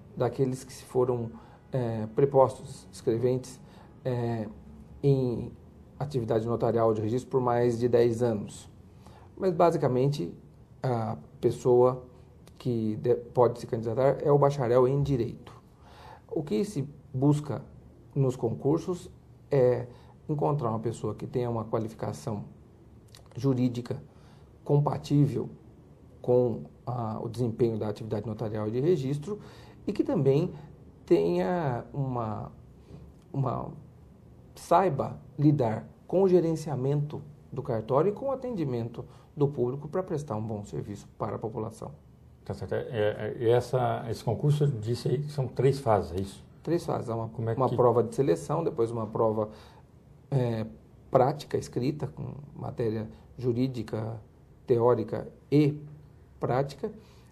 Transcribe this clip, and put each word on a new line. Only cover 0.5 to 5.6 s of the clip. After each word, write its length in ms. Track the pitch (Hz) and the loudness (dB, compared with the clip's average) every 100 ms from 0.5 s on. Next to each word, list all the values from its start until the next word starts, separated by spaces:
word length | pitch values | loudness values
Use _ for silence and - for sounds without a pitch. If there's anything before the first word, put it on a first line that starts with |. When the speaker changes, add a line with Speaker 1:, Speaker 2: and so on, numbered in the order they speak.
| 127 | -2
Speaker 1:
que 100 | - | -10
se 120 | - | -18
foram, 480 | - 131 123 120 113 - - - - | -4 0 2 0 -4 -10 -20 -20 -6
é, 340 | 131 120 113 110 | -4 -2 -2 -4
prepostos 720 | - 143 135 127 - - - - | 2 4 6 4 4 -16 -18 -18
escreventes, 680 | - - 113 123 127 127 - - - - - | -6 -2 2 2 0 -4 -18 -20 -20 -20 -10
é, 440 | 135 120 120 113 104 - - - - - | -4 -2 -2 -4 -6 -12 -20 -20 -20 -2
em 480 | 143 135 127 113 117 - | 2 2 2 -2 -6 -12